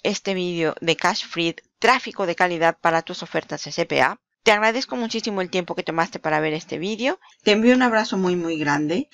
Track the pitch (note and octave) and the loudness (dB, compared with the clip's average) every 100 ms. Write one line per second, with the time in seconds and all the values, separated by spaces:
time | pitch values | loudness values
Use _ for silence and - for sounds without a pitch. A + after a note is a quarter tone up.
0 | - G3 G3 F#3 F3+ E3+ D#3 - E3 D#3+ | -2 -2 -2 -2 -2 0 -2 0 -2 0
1 | F3+ A3+ - E3+ E3 - - _ A3+ B3+ | 0 -2 -6 -4 -4 -4 -14 _ 2 2
2 | A3+ - F3+ E3+ F3+ E3+ E3 - E3+ E3 | 0 -4 -4 0 0 2 2 2 2 0
3 | - F3+ - E3 - D3+ D3 D#3 E3 C#3+ | -2 -10 -6 -6 -4 -8 -6 -6 0 2
4 | C3+ G#3+ _ _ - G#3 A3 A#3 - B3+ | 2 0 _ _ 4 4 4 0 -4 -6
5 | A3+ A3+ A3+ G3 F3+ F#3 F3 F3 F3 E3 | -4 -4 -4 -4 -2 -4 -4 -6 -4 -2
6 | E3+ F3+ D#3+ D3+ D#3 D#3 - D#3 F#3+ G#3+ | -2 -4 -2 0 0 -4 -6 -6 -6 -4
7 | B3+ F#4+ _ _ G#3+ G#3 A#3 B3+ B3 A3 | -4 -4 _ _ 0 4 6 4 4 2
8 | A3 F#3+ F3+ F3+ E3 D#3+ D3 D3 D3+ F3+ | 0 0 0 0 -2 -2 -2 0 0 -2
9 | - | -4